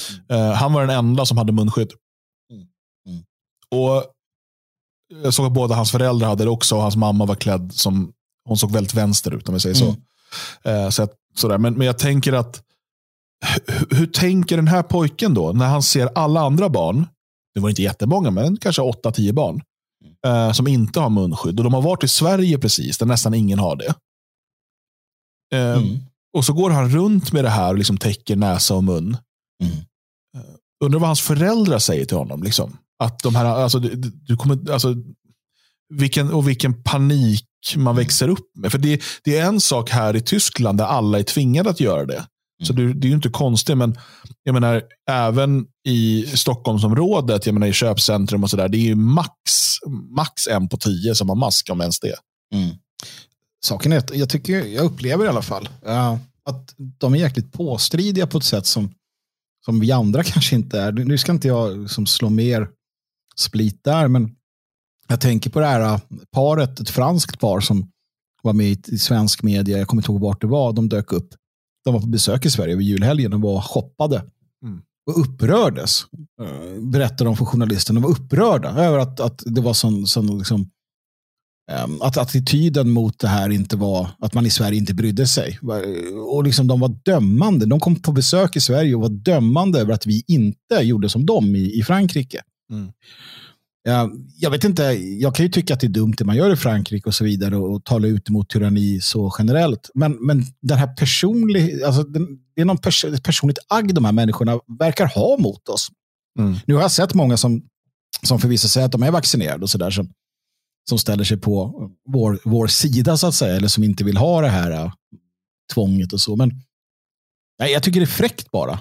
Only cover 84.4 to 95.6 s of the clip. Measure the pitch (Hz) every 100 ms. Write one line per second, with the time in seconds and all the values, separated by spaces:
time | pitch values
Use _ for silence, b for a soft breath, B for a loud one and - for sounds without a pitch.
84.4 | 120 - 107 107 101 90 113 101 131 -
85.4 | - 98 127 107 95 90 87 101 110 143
86.4 | 143 131 127 127 127 107 - 180 101 110
87.4 | 208 175 107 143 175 165 - 139 127 180
88.4 | 185 160 - 127 156 120 110 101 104 165
89.4 | 113 139 190 165 104 110 104 107 - 165
90.4 | 104 104 - 220 117 113 101 113 151 220
91.4 | 104 101 95 113 110 190 190 151 131 -
92.4 | - _ - 107 98 - B B B B
93.4 | B B _ _ - 123 113 123 - -
94.4 | 160 139 208 170 139 117 92 101 135 131
95.4 | 175 180